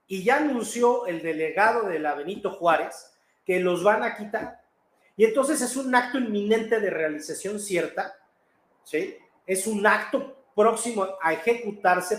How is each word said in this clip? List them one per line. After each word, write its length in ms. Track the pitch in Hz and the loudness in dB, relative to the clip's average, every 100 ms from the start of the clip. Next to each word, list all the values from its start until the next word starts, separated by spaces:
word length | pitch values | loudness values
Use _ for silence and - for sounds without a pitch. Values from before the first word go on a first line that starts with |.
| - | -10
Y 140 | 190 | -4
ya 140 | 185 277 | 2 2
anunció 680 | 302 247 - 240 240 240 | 2 -2 -4 0 2 2
el 160 | 185 165 | -2 -6
delegado 680 | 160 156 160 160 220 233 202 | -4 -2 -2 2 2 2 -2
de 120 | 160 | -2
la 160 | 151 | -2
Benito 380 | 143 156 208 190 | -4 -6 -6 -8
Juárez 600 | - 170 156 - - - _ _ _ | 0 2 2 2 -10 -20 _ _ _
que 160 | - 180 | -2 0
los 240 | 180 170 | 0 2
van 180 | 196 226 | 4 4
a 140 | 233 - | 0 -6
quitar". 460 | 208 214 - - _ _ _ _ _ - | -8 -8 -8 -14 _ _ _ _ _ 2
Y 60 | 220 | 4
entonces 340 | 247 277 294 | 4 2 0
es 160 | 240 262 | -2 -4
un 180 | 262 | 2
acto 220 | 247 254 269 | 2 2 -2
inminente 640 | 233 208 208 220 220 220 | -2 0 2 2 2 0
de 80 | 196 | 0
realización 720 | 160 156 151 - 151 190 208 | -2 -2 -4 -8 -8 -8 -8
cierta, 580 | - 175 156 - 190 - _ _ _ _ _ _ | -2 -2 -2 -4 -8 -10 _ _ _ _ _ _
¿sí? 340 | - 156 190 - _ _ - | -6 -4 -4 -10 _ _ -4
Es 200 | 190 220 | -2 -2
un 200 | 208 208 | 2 4
acto 480 | 208 - - - - _ | 2 0 -6 -6 -14 _
próximo 520 | - 220 226 240 214 190 - | 2 4 2 -2 -2 -4 -2
a 140 | 165 | -2
ejecutarse 840 | 160 233 240 214 202 185 180 - | 0 0 0 -2 0 2 2 0